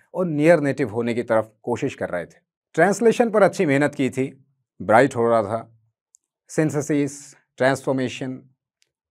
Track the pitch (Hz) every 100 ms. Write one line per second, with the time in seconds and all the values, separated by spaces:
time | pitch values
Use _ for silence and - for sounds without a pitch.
0 | _ - 180 147 156 170 143 131 127 110
1 | 117 117 117 110 107 _ - 113 135 -
2 | 90 87 80 _ _ _ _ - 180 196
3 | 233 220 240 208 190 - 165 139 147 -
4 | 131 135 135 - _ _ _ _ 95 110
5 | 139 127 117 113 101 113 - _ _ _
6 | _ _ _ _ _ - 156 143 151 147
7 | 143 - - - _ _ 127 135 - 131
8 | 127 - 131 127 - _ _ _ _ _
9 | _